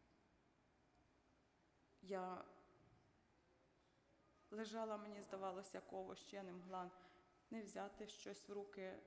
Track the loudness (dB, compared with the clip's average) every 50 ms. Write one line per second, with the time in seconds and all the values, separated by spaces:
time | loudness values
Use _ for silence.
0 | -20 -20 -20 -20 -20 -20 -20 -20 -20 -20 -20 -20 -20 -20 -20 -20 -20 -20 -20 -20
1 | -20 -20 -20 -20 -20 -20 -20 -20 -20 -20 -20 -20 -20 -20 -20 -20 -20 -20 -16 -6
2 | 0 2 2 4 4 2 0 0 -4 -6 -10 -16 -18 -20 -20 -20 -20 -20 -20 -20
3 | -20 -20 -20 -20 -20 -20 -20 -20 -20 -20 -20 -20 -20 -20 -20 -20 -20 -20 -20 -20
4 | -20 -20 -20 -20 -20 -20 -20 -20 -10 -2 0 2 2 4 4 4 6 6 6 4
5 | 2 0 -2 -2 -2 0 0 2 4 4 4 2 0 0 -2 -2 -2 -2 0 0
6 | 0 0 -2 -6 -6 -4 -4 -2 -2 -2 -2 -4 -2 0 0 2 2 0 -2 -8
7 | -14 -16 -16 -18 -20 -20 -20 -16 -8 -4 -2 -2 -2 0 0 0 0 0 0 -2
8 | -4 -4 -4 -4 -4 -4 -4 -4 -4 -2 0 0 0 0 0 0 0 0 0 -2
9 | -4